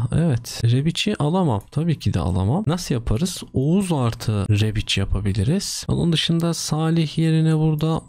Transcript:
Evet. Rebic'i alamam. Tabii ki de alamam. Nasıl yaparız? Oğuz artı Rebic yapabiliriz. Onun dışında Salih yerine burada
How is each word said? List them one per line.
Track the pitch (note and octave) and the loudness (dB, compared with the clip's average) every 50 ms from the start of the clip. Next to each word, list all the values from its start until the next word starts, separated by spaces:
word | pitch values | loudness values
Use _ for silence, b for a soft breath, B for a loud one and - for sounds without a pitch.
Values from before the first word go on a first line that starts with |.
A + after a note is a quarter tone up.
| A2+ A#2+ - | 0 0 0
Evet. | - E3 E3 B2 A2+ - - - - - | 0 2 2 0 -2 -4 -8 -8 -2 0
Rebic'i | A#2 A#2+ C3 C#3+ E3+ E3 - - G#3 G#3 - | 2 2 2 2 0 -2 -2 -2 -2 -2 0
alamam. | D3 D3 E3+ F#3+ F#3 D3+ A2 G2 - - | 0 0 2 2 2 2 0 -2 -4 -4
Tabii | - C#3+ D#3+ E3+ D#3+ - | -4 -2 0 0 -2 0
ki | - G#2 - | 0 -2 0
de | - | 0
alamam. | - F2+ F2+ F#2+ F#2 G2+ C3 F#3+ G#3+ | 0 0 0 2 2 2 0 0 0
Nasıl | - E3 F3 - - C#3+ | 0 -2 -2 -2 -4 -4
yaparız? | A#2+ A#2 - A2 A2+ F3 F#3+ - - - - - | -4 0 -2 0 0 0 -2 -4 -6 -12 -6 -4
Oğuz | - C3 D3+ E3+ G3+ G3+ F3+ E3 | -2 0 2 2 2 2 2 0
artı | C#3 B2 A2+ A#2 - - - G#2+ G2+ F#2+ - | 0 0 0 -2 -2 -4 -2 -2 0 0 2
Rebic | G#2+ G2+ A2 A2 G#2+ - - - - - | 2 2 2 0 0 -2 -2 -2 -2 -2
yapabiliriz. | G2 - - G2 G2+ G2 F#2+ G2+ F#2+ A#2+ E3+ G3+ - - - - - - | 0 0 -2 -2 0 -2 0 0 2 2 0 0 -2 -4 -8 -6 -2 -2
Onun | - C3+ D3+ E3+ E3 | 0 2 2 0 0
dışında | D3+ - - E3+ E3 E3 E3+ E3 | 0 0 0 0 0 0 0 -2
Salih | - - - D#3+ D3+ D#3+ D#3+ E3 E3 D#3+ D3 - - | -2 -4 -4 -2 0 0 2 2 2 0 0 0 0
yerine | D#3+ D#3+ D#3+ D#3+ D#3+ D#3+ D#3+ | 2 2 4 4 4 4 2
burada | D#3 D#3 D#3+ D#3 D3+ D#3 D#3+ D#3+ D#3+ - | 4 2 2 2 2 0 0 -2 -2 -4